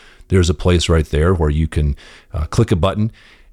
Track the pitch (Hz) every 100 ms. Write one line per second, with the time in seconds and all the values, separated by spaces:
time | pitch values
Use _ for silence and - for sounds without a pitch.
0 | - - - 95 85 82 92 87 - 82
1 | 76 73 82 90 78 73 80 - 73 71
2 | - - _ - 76 - 113 95 78 95
3 | 110 - - - -